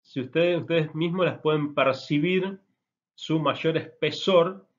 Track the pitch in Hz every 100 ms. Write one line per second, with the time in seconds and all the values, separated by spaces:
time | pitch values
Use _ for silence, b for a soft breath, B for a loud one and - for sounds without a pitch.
0 | _ 139 120 160 175 170 127 165 156 156
1 | 170 180 165 - 156 151 147 147 131 127
2 | - 147 170 185 185 196 _ _ _ _
3 | _ - - 160 143 - 160 156 - -
4 | 151 - - 180 170 196 _